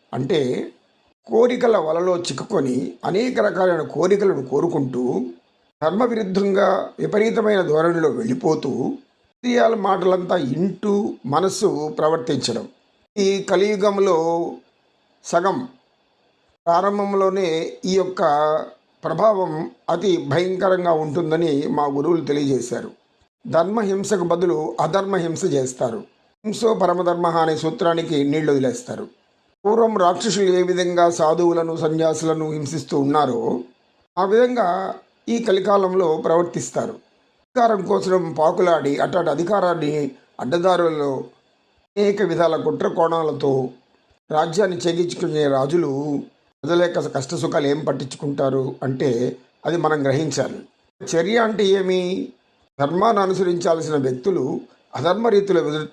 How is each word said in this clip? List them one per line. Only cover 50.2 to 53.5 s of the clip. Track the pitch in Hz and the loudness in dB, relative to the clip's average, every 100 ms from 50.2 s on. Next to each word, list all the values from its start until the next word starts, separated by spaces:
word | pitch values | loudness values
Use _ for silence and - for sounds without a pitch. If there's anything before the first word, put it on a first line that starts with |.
| 156 143 123 - - _ _ - - 170 | -2 -4 -6 -8 -18 _ _ -16 -4 -2
చర్య | 180 233 | 0 0
అంటే | 226 202 196 | 0 2 2
ఏమి? | 196 185 185 180 190 - - _ _ _ - | 2 2 -2 -2 -4 -8 -14 _ _ _ -4
ధర్మాన్ని | 143 175 220 208 | -2 2 2 2
అనుసరించాల్సిన | 190 185 185 | 0 0 0